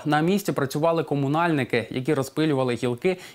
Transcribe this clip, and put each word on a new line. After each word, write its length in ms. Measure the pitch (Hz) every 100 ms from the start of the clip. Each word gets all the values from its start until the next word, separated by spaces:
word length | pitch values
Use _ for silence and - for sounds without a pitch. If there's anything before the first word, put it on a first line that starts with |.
| 151
на 160 | 147
місці 300 | 165 202 202
працювали 520 | 143 139 151 165 165
комунальники, 840 | - 143 139 151 170 151 120 120 110
які 220 | 127 127
розпилювали 640 | 139 131 - 156 135 127 117
гілки 420 | 123 120 185 180 -